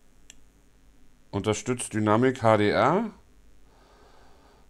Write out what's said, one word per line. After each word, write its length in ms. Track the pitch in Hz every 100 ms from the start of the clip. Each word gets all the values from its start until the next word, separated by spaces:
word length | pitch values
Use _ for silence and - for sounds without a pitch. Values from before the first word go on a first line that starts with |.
| - _ - - - _ _ _ _ _ - _ _
Unterstützt 600 | 101 101 104 - 127 -
Dynamic 520 | 107 107 110 131 127
H 140 | 113 107
D 120 | 104
R. 400 | 82 120 185 220 - _ - - - - _ - - - - - - - -